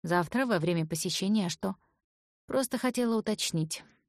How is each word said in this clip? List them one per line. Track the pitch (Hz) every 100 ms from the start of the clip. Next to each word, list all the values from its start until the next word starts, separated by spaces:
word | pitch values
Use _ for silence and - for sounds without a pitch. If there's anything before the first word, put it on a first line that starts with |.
«Завтра, | 165 175 160 240 262
во | 190
время | 165 170 160
посещения, | 165 185 - 196 214 175
а |
что?» | - 190 190 _ _ _ _ _ _ -
«Просто | 262 262 247
хотела | 254 247 240 226
уточнить. | 220 214 - 165 156 - - _